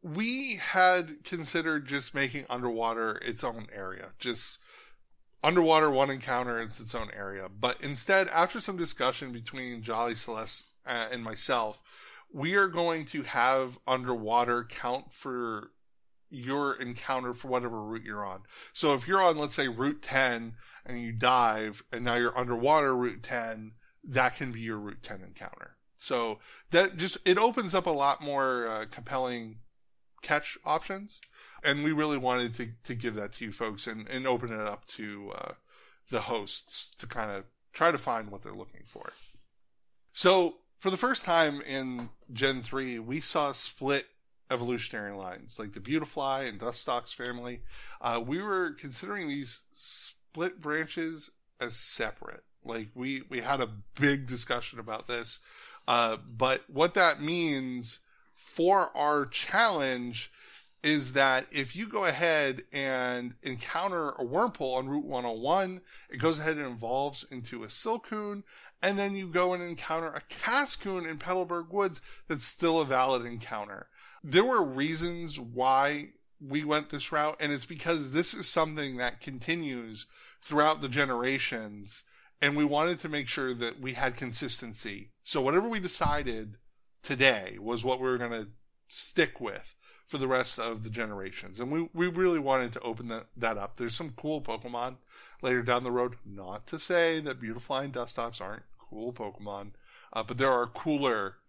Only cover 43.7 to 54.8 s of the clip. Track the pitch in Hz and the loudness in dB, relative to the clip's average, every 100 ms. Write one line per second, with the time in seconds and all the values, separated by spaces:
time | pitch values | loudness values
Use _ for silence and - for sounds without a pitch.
43.7 | - 135 139 - _ _ _ _ 127 120 | -2 0 0 0 _ _ _ _ -2 0
44.7 | 123 113 113 104 101 95 90 107 - 107 | -2 -4 -6 -6 -8 -10 -10 -14 -10 -10
45.7 | 101 98 156 151 - 135 135 135 104 117 | -10 -4 -4 -4 -4 -2 0 -2 -4 -6
46.7 | 117 - 123 - - 123 120 123 120 - | -4 -2 -4 -4 -8 -6 -6 -8 -8 -8
47.7 | - - - 123 117 117 160 208 190 175 | -8 -12 -4 0 0 0 -2 0 0 0
48.7 | 143 147 123 185 202 160 143 131 - - | -4 -8 -8 -6 -6 -4 -4 -6 -8 -10
49.7 | - - - - - _ 160 175 180 151 | -14 -8 -8 -8 -14 _ -4 -4 -4 -2
50.7 | 151 160 - 165 160 - _ _ _ 120 | 0 0 -4 -4 -6 -12 _ _ _ -6
51.7 | 113 - - 110 - - - _ _ - | -4 -4 -2 -4 -4 -14 -14 _ _ -8
52.7 | 113 107 123 127 135 - 127 117 139 120 | -6 -6 -6 -4 -4 -4 -6 0 0 0
53.7 | 107 - - 143 139 127 120 - 120 120 | -4 -12 2 4 4 -2 -4 -2 -2 -4
54.7 | 117 | -10